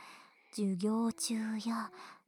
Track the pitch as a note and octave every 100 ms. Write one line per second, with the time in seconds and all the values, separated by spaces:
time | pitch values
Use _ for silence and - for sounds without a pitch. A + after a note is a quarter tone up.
0 | - - - - _ - G3+ F#3 G#3 A3
1 | A3+ - - A3+ A3 A3 A3 A3+ A3 -
2 | - -